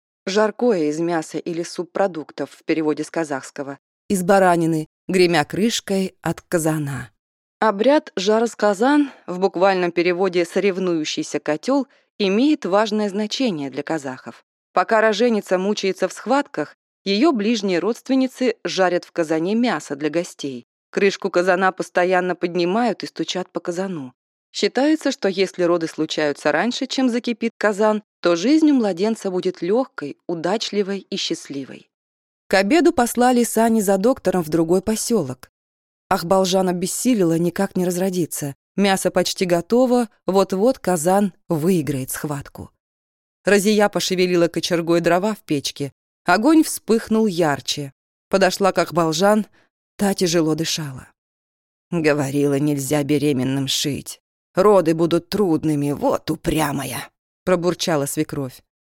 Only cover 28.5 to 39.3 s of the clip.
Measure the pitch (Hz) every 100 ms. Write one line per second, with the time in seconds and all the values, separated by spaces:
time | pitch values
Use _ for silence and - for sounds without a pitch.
28.5 | 311 311 269 208 170 214 226 196 185 180
29.5 | 180 175 226 262 - 147 - - 170 165
30.5 | 220 - 208 190 196 - 196 - 160 -
31.5 | 143 127 - - _ _ _ _ _ -
32.5 | 190 202 320 330 320 240 - 247 247 233
33.5 | 220 233 226 196 196 220 262 190 185 156
34.5 | 165 160 185 196 220 - 233 135 127 -
35.5 | _ _ _ _ _ - 185 170 190 185
36.5 | 190 185 175 180 - 247 233 170 165 175
37.5 | - 196 190 180 175 190 180 160 - 143
38.5 | - _ - 202 190 185 180 180